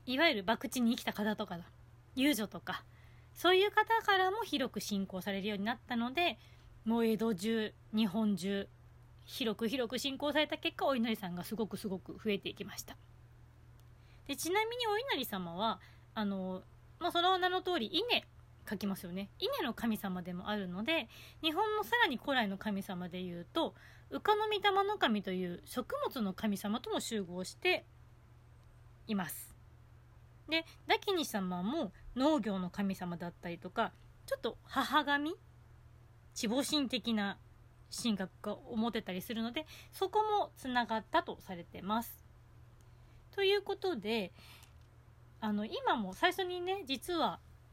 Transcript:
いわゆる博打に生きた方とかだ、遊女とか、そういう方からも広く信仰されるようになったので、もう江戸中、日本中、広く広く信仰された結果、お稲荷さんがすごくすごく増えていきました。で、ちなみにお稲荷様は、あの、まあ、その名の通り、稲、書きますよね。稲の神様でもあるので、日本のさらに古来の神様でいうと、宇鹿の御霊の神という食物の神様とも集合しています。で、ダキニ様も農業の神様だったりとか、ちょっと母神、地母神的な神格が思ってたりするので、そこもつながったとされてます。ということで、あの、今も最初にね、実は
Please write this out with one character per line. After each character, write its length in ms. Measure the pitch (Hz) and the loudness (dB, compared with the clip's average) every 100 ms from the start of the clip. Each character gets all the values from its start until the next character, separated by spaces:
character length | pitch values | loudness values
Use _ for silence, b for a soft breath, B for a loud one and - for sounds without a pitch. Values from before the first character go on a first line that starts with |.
| - | -4
い 140 | 262 | 4
わ 100 | 330 | 4
ゆ 60 | 233 | 4
る 80 | 190 | 2
博 240 | 226 277 | 0 0
打 100 | 262 | 2
に 160 | 233 247 | 2 2
生 60 | |
き 20 | |
た 80 | - | 0
方 240 | 208 208 214 | 0 0 0
と 120 | 214 | -4
か 100 | 170 | -8
だ、 80 | - - - - - - | -12 -18 -20 -20 -8 2
遊 200 | 277 226 | 2 4
女 120 | 208 | 0
と 120 | 170 | -6
か、 240 | - 180 - B B B B | -6 -8 -10 B B B B
そ 200 | - 339 | 0 6
う 20 | 370 | 6
い 100 | 415 | 6
う 60 | |
方 300 | 427 427 453 | 4 4 4
か 140 | 415 392 | 6 6
ら 120 | 370 | 6
も 140 | 415 | 2
広 300 | 440 285 262 | -2 0 -2
く 80 | - | -2
信 260 | - 202 190 | -2 -2 -2
仰 140 | 185 | -4
さ 100 | 196 | -2
れ 100 | 196 | -2
る 60 | 196 | -2
よ 80 | 202 | -2
う 20 | |
に 60 | |
な 120 | 208 247 | -2 -4
っ 20 | - | -4
た 80 | 240 | -2
の 160 | 233 | 0
で、 260 | 262 349 220 B B B - | 2 0 0 B B B -6
も 140 | - 233 | 0 4
う 80 | 226 | 4
江 120 | 220 | 4
戸 160 | 226 | 2
中、 400 | 190 208 226 214 - - 214 | 0 0 0 -2 -6 -4 2
日 100 | 220 | 2
本 300 | 196 214 196 | 4 2 2
中、 320 | 185 202 202 - - - - - | 0 -2 -4 -12 -20 -20 -20 -20
広 340 | - - 226 202 | -14 -4 -2 0
く 120 | 226 | 0
広 200 | 262 240 | 0 -2
く 100 | 247 | -2
信 180 | 277 269 | -2 -2
仰 160 | 285 | 0
さ 60 | 294 | 2
れ 80 | 302 | 2
た 100 | 311 | 0
結 180 | 339 - | -4 0
果、 100 | 349 | 2
お 120 | 269 | 2
稲 140 | 233 | 2
荷 40 | 220 | 0
さ 140 | 185 | -2
ん 60 | 175 | -6
が 100 | 175 | -4
す 100 | 214 | -2
ご 100 | 214 | -2
く 120 | 196 | -4
す 100 | 214 | -4
ご 100 | 185 | -4
く 220 | - - | -6 -6
増 100 | 220 | -2
え 80 | 202 | -2
て 100 | - | -2
い 60 | - | -8
き 100 | 196 | -10
ま 100 | - | -10
し 80 | |
た。 140 | - - - - - - - - - - - b b b - | -12 -16 -18 -20 -20 -20 -20 -20 -20 -20 -20 b b b -8
で、 80 | 277 | -4
ち 160 | 320 | 0
な 140 | 392 440 | 0 0
み 60 | 480 | -2
に 100 | 466 | 0
お 120 | 415 | 0
稲 180 | 539 392 | 0 -2
荷 80 | |
様 320 | 247 196 175 170 | -2 -4 -4 -2
は、 240 | 220 202 B B B | -2 -2 B B B
あ 120 | - 208 | -4 -2
の、 360 | 196 185 185 - - - - | -2 -4 -6 -10 -20 -20 -6
ま 80 | 339 | 0
あ、 40 | |
そ 80 | 339 | 2
の 180 | 349 370 | 4 4
名 80 | 359 | 2
の 120 | 370 | 0
通 180 | 359 349 | 0 -2
り、 80 | 233 | 0
稲、 380 | 320 480 359 - - - - - | 0 0 0 -2 -14 -20 -18 -8
書 80 | 202 | -4
き 80 | 202 | -2
ま 120 | 190 | -4
す 80 | 180 | -6
よ 80 | |
ね。 160 | 180 202 - | -8 -8 -6
稲 260 | 415 539 302 | -4 -2 -2
の 80 | |
神 220 | 220 240 214 | -2 -2 -2
様 260 | 202 180 | -2 -4
で 120 | 175 | -6
も 160 | 175 202 | -8 -4
あ 60 | 208 | -4
る 120 | 185 | -4
の 160 | 180 | -4
で、 240 | 226 320 233 B B B | 0 0 -2 B B B
日 120 | 320 | -2
本 240 | 311 427 427 | 2 2 0
の 80 | 415 | 2
さ 100 | 480 | 4
ら 120 | 440 | 4
に 100 | 247 | 2
古 160 | - | 0
来 160 | 262 208 | 2 2
の 80 | 196 | -2
神 260 | 220 196 | -2 -2
様 240 | 196 180 180 | -4 -6 -6
で 140 | 180 | -6
い 180 | 185 170 | -6 -8
う 60 | 170 | -4
と、 200 | 330 285 - B B - | -2 -2 -4 B B -10
宇 100 | 277 | -2
鹿 160 | - 427 | 2 4
の 120 | 440 | 2
御 80 | 415 | 2
霊 40 | 403 392 403 | 4 4 2
の 120 | 415 | 2
神 260 | 311 208 | 2 2
と 80 | 190 | 0
い 120 | 185 180 | -2 -4
う 160 | 175 - | -6 -8
食 300 | - 233 539 539 | -8 -4 -4 -4
物 160 | 269 | -2
の 120 | 202 | -2
神 240 | 180 220 196 | 0 0 0
様 240 | 202 226 | -2 -4
と 80 | 427 | -2
も 100 | 381 | -4
集 240 | - 220 | -2 -4
合 220 | 180 180 185 | -4 -6 -8
し 100 | - | -2
て 300 | 359 359 - - - - - - - - - - - - - | 0 0 -2 -18 -20 -20 -20 -20 -20 -20 -20 -20 -20 -18 -4
い 80 | 208 | -2
ま 140 | 170 | -2
す。 260 | - - - - - - - - - - - - | -8 -14 -18 -20 -20 -20 -20 -20 -20 -20 -20 -2
で、 140 | 320 330 B - | -2 -2 B 0
ダ 140 | 427 | 2
キ 140 | 415 | 4
ニ 120 | 370 262 | 0 0
様 380 | 208 185 180 | 0 0 0
も 300 | 185 311 220 B B 233 | 0 0 -2 B B 2
農 260 | 269 311 | 4 4
業 180 | 214 190 | 2 -2
の 100 | 180 | -2
神 240 | - 202 | -2 -2
様 220 | 190 175 170 | -2 -4 -4
だ 140 | 175 | -8
っ 40 | - | -8
た 80 | 180 | -8
り 80 | 170 | -8
と 120 | 185 | -6
か、 240 | - 208 - - - - | -2 -2 -2 -20 -20 -8
ち 80 | |
ょ 40 | 539 | -4
っ 40 | |
と 160 | 233 - | -4 -6
母 420 | - - 247 277 277 | -4 -2 2 4 4
神、 280 | 285 294 392 - - - - - - - - - - | 2 0 -6 -12 -20 -20 -20 -20 -20 -20 -20 -16 -4
地 120 | 226 | 0
母 120 | 247 | 0
神 280 | 269 302 269 | 2 0 2
的 240 | 254 233 | 0 0
な 240 | 220 202 180 - - - - - | 0 0 -4 -12 -20 -20 -20 -14
神 280 | - 240 202 | -4 -2 0
格 120 | 190 - | -2 -6
が 160 | 208 208 - | -8 -8 -6
思 160 | 233 226 | -2 -2
っ 60 | |
て 100 | 226 | -2
た 120 | 208 | -4
り 80 | 185 | -6
す 120 | - | -6
る 100 | 226 | -4
の 100 | 226 | -4
で、 120 | 277 311 B B | -4 -8 B B
そ 160 | - 381 | -4 0
こ 100 | 427 | 2
も 320 | 427 415 349 - | 2 2 0 -4
つ 100 | 262 | -2
な 180 | 247 233 | 0 2
が 120 | 220 | 0
っ 80 | - | 2
た 140 | 330 | 0
と 160 | 339 202 | 0 -6
さ 160 | - 175 | -10 -12
れ 80 | |
て 180 | 170 180 | -12 -10
ま 220 | 180 220 | -2 0
す。 100 | 233 - - - - - - - - - b b - | -2 -10 -20 -20 -20 -20 -20 -20 -20 -20 b b -10
と 100 | - | 0
い 120 | 392 403 | 4 4
う 60 | |
こ 160 | 392 392 | 2 -2
と 180 | 381 294 | -2 -2
で、 380 | 196 226 185 B B B B - - - - - - - | 0 -2 -2 B B B B -20 -20 -20 -20 -20 -20 -6
あ 140 | 214 | -2
の、 120 | 208 214 | 0 0
今 300 | 403 508 302 | 0 2 2
も 180 | 190 | 0
最 180 | 190 349 | 2 2
初 120 | 349 | 4
に 160 | 359 359 | -2 -2
ね、 240 | 349 392 285 | -2 -2 -2
実 280 | 269 - | -4 -2
は 260 | 349 233 165 - - - | 0 0 0 -10 -20 -20